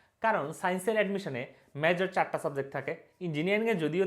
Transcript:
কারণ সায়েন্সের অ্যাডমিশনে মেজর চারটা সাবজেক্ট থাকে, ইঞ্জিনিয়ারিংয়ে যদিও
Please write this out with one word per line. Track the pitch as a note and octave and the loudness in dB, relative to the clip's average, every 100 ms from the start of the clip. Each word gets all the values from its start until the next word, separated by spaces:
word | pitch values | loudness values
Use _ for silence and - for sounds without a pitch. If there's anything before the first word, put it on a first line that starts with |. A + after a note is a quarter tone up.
| _ _ | _ _
কারণ | A3 G3+ C#3+ | 0 0 0
সায়েন্সের | E3 F#3 F#3 F#3 A3 | -2 0 0 0 2
অ্যাডমিশনে | G3 G3 E3+ B2 C3+ - _ C#3+ | 2 0 -4 -6 -8 -12 _ 0
মেজর | D#3 F3+ F#3 | 2 2 2
চারটা | F#3 D#3+ D3 | 2 0 0
সাবজেক্ট | D#3+ C#3 C#3 | -4 -4 -4
থাকে, | C#3 C#3 E3 - - | -4 -6 -8 -10 -10
ইঞ্জিনিয়ারিংয়ে | F3+ D3 F3 G#3 A3+ | -6 -2 2 2 2
যদিও | G3 D3+ F3 | 2 0 0